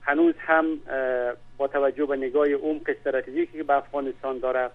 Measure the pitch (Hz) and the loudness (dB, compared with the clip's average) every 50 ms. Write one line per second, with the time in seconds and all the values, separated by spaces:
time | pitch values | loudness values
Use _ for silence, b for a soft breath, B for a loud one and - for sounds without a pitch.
0 | - - 143 151 170 170 160 - - - 160 160 160 160 160 143 - - - 135 | 0 0 4 4 4 4 4 0 0 2 4 4 4 2 -2 -4 -6 -6 -4 -2
1 | 131 127 127 123 123 123 120 - - - - - 139 139 - 143 139 139 131 135 | -2 0 0 0 -2 -2 -4 -6 -14 -20 -6 -4 -4 0 0 2 2 2 2 0
2 | 151 135 143 135 135 131 120 147 147 147 143 139 135 151 156 151 147 - 135 - | -2 -2 0 -2 -2 0 2 2 4 4 2 0 0 -2 -4 -2 -4 -6 -6 -4
3 | - 143 131 131 127 - 131 160 175 170 - 156 156 143 143 139 135 - - 143 | -4 -2 -2 -2 -4 -4 -2 -2 -2 -2 -4 -10 0 0 0 0 0 -2 -6 -6
4 | 139 135 123 - - 135 131 127 123 127 127 131 127 123 - | -6 -6 -8 -6 -6 -8 -6 -4 -4 -2 -2 -2 -2 -4 -6